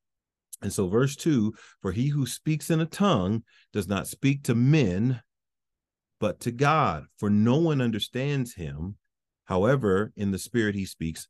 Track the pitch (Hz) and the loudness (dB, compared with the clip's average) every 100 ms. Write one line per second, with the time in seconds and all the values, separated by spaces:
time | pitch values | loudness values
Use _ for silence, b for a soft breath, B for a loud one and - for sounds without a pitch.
0 | _ _ _ _ _ - 101 - 95 110 | _ _ _ _ _ -10 -6 -2 0 2
1 | 135 139 170 139 107 - B B 98 98 | 0 0 0 2 2 -4 B B -6 -2
2 | 143 147 127 - - 156 - 160 160 - | 0 0 -2 -4 -4 -2 0 0 0 0
3 | 202 127 90 113 - b b 104 92 98 | 2 2 0 -2 -6 b b -6 -2 -4
4 | - - 135 143 139 123 127 156 110 90 | -4 -2 0 0 0 2 4 4 2 0
5 | 123 120 - _ _ _ _ _ _ _ | -2 -2 -8 _ _ _ _ _ _ _
6 | _ - 104 87 123 120 143 156 120 117 | _ -4 -4 -4 -6 0 2 2 0 -2
7 | - - 104 104 113 139 165 143 120 110 | -8 -4 2 4 4 4 2 2 0 -2
8 | - 123 139 143 120 - 78 71 90 101 | -4 -4 -2 -2 -4 -8 -10 -8 -10 -10
9 | _ _ _ _ - 92 107 139 107 92 | _ _ _ _ -4 0 2 2 2 0
10 | 110 - 101 95 - 120 107 101 95 - | 0 -4 -4 -4 -4 -2 0 -2 -6 -6
11 | 80 - - | -8 -8 -14